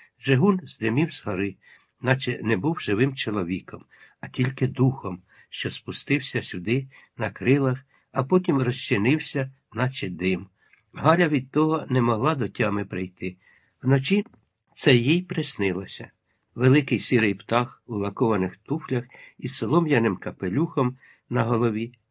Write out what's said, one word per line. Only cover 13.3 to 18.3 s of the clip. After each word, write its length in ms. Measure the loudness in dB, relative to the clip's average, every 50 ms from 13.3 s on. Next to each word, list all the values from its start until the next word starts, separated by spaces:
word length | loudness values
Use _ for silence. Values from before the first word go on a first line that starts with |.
| -10 _ _ _ _ _ _ _ _ _ 0
Вночі 420 | 2 2 2 2 2 0 0 0 -4 _ _ _ _ _ _ _ _ _
це 200 | 0 4 6 6
їй 260 | 6 6 4 2 2
приснилося. 880 | 0 -4 -6 -6 -4 -4 -4 -2 -2 -2 -2 -2 -6 -10 -12 -16 -16 -16 _ _ _ _ _ _ _ _ -2
Великий 440 | 2 4 6 6 4 4 2 -2 -2
сірий 340 | 0 2 2 2 2 2 0
птах 500 | -2 -2 0 0 0 0 -2 -6 _ _
у 100 | -8 -6
лакованих 640 | -4 -4 -4 -2 0 0 2